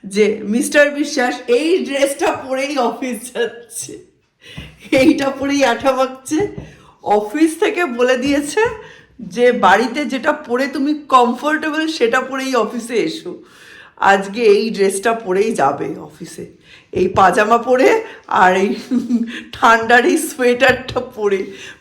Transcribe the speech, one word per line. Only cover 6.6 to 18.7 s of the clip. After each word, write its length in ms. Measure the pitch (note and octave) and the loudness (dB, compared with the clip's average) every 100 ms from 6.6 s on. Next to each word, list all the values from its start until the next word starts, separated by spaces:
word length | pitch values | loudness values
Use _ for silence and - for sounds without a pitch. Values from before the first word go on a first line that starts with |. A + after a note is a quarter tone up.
| - - - _ | -16 -20 -20 _
অফিস 540 | - G#3 - D4+ D#4+ - | 0 0 0 -2 -2 0
থেকে 240 | G#4 F4 | -2 -2
বলে 320 | E4+ A#3 B3 B3+ | -4 -2 0 0
দিয়েছে 440 | C#4 C#4+ D4 G#4+ A#4 A4 - - _ - | 0 -2 -2 -2 -2 -4 -16 -20 _ -20
যে 340 | F#3 A3 B3 | -12 0 2
বাড়িতে 520 | A#3 F3+ G3+ A#3+ D4 | 4 4 4 2 -4
যেটা 280 | C4+ C4 D4+ | -4 -4 -2
পরে 340 | D4+ A3 B3 C4+ | -4 -4 -4 -4
তুমি 360 | D4+ C#4 D4+ - | -2 -2 -4 2
কমফোর্টেবল 760 | C4 A#3 - D4 D#4 D#4 D4+ D#4 | 4 4 0 -2 -2 -2 -2 -4
সেটা 340 | - A#3 C4 | 0 0 0
পরেই 340 | C4 C4 C4 | -2 -6 -2
অফিসে 400 | B3 G#3+ B3 - | -2 -2 -4 -4
এসো। 480 | A3+ D#3+ - - - - - - - - _ | -4 -2 -6 -12 -16 -18 -20 -20 -20 -20 _
আজকে 460 | F#3+ G3 G3 G#3+ | 4 4 0 2
এই 280 | A3+ G3+ A3+ | 4 4 2
ড্রেসটা 420 | F#3+ G3 F#3+ A#3 | 0 0 0 -2
পরেই 420 | A3+ F#3 F#3 A3+ | -2 -2 0 0
যাবে 400 | F#3+ C3+ - D3 D#3 | 2 0 0 -6 -8
অফিসে, 480 | D3+ - E3 - - - _ - _ | -14 -18 -18 -16 -18 -18 _ -20 _
এই 160 | F#3 F#3 | -2 0
পাজামা 500 | - F#3 G3 G#3+ A#3 | 4 4 4 4 2
পরে 460 | A#3+ B3+ - - - - - | 2 4 4 2 -2 -14 -4
আর 300 | - F#3 F#3+ | 2 4 4
এই 180 | G3 | 0